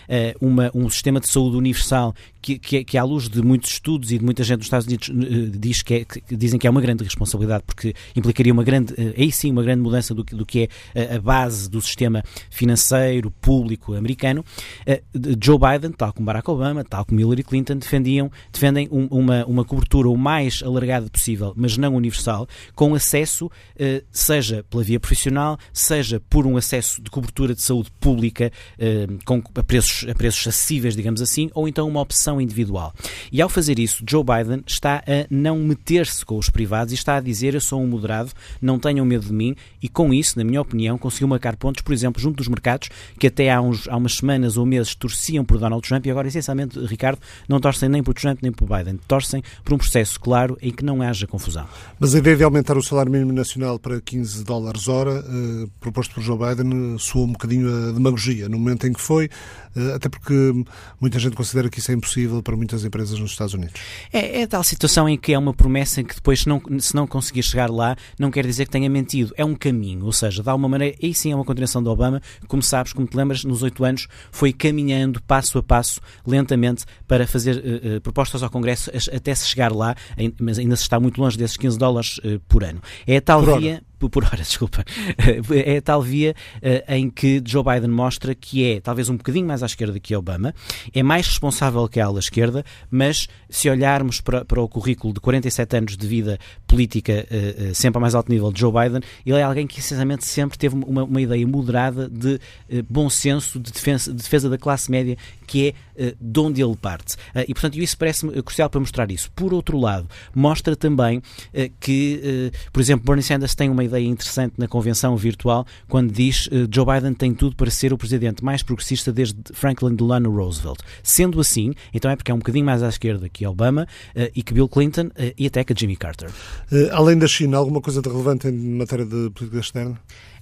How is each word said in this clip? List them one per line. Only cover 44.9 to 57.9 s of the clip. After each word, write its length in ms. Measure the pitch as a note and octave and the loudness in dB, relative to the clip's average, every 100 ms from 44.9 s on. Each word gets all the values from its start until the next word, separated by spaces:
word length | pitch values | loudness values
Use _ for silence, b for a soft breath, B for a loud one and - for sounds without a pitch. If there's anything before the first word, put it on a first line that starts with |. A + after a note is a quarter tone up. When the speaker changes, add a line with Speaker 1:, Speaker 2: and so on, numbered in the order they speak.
| - | -4
Speaker 1:
torciam 480 | B2 - - D#3 | -6 -4 -2 0
por 140 | B2 A2+ | 4 4
Donald 280 | A2+ A#2 - | 4 -2 0
Trump 200 | C3 C3+ | -2 0
e 60 | |
agora, 180 | C3 C3+ | -2 -2
essencialmente, 500 | D#3 C#3+ C#3 C#3 C3+ A#2+ | -4 -4 -4 -4 -6 -6
Ricardo, 340 | A2 C3 C#3 B B - | -2 -2 -2 B B 0
não 100 | C#3 | 2
torcem 300 | C#3 C3 C3 | 2 2 2
nem 120 | D3 | 2
por 120 | C3 | 0
Trump 260 | - C#3+ C3 | 0 -2 0
nem 100 | B2+ | -2
por 140 | A2+ G#2+ | 0 0
Biden, 320 | G2+ F2+ F#2+ - | 0 -2 -6 0
torcem 360 | C3+ C3 C#3 B B - | 0 0 -4 B B -2
por 80 | |
um 40 | C#3+ | 2
processo 400 | - B2 G#2+ - | 4 2 2 -2
claro 400 | - B2 B2+ B2+ | 0 2 2 0
em 100 | B2+ | -6
que 140 | A#2 C#3+ | -4 -2
não 160 | C3+ | 0
haja 260 | B2 G#2+ G2+ | 0 -2 -4
confusão. 400 | G2 - D#2+ D2 B B - | -6 -6 -6 -8 B B -2
Speaker 2:
Mas 160 | C#3+ D3 | 4 6
a 40 | |
ideia 180 | D3 D3+ | 6 6
de 60 | D#3 | 6
aumentar 320 | D3 C3+ C3+ | 4 2 0
o 60 | |
salário 280 | C3 C#3 C3 | 2 0 2
mínimo 220 | C3+ C3 | 2 2
nacional 440 | C3 B2+ B2+ C3 A#2+ | 0 -2 -4 -4 -4
para 220 | A#2+ B2 | -6 -8
quinze 460 | - B2+ A#2 G#2 G#2 | -6 -6 -6 -6 -6
dólares 420 | A#2 A2 G#2+ F#2+ | -6 -4 -6 -2
hora, 340 | C3 C3+ C3+ C#3 | 0 0 -2 -4
eh, 400 | B2 A#2+ A#2 A2 - | -6 -4 -6 -8 -10
proposto 340 | A#2+ A2+ A#2+ - | -6 -4 -4 -6
por 80 | |
Joe 140 | A2+ A2+ | -4 -2
Biden, 580 | A#2+ B2 B2+ B2+ B2 A2+ | -2 0 0 -2 -2 -4
eh, 20 | |
soou 280 | - C3 B2 | -2 0 0
um 80 | |
bocadinho 560 | A#2 A#2 B2 B2 A#2+ | -2 -2 0 2 0
a 20 | A#2 | -2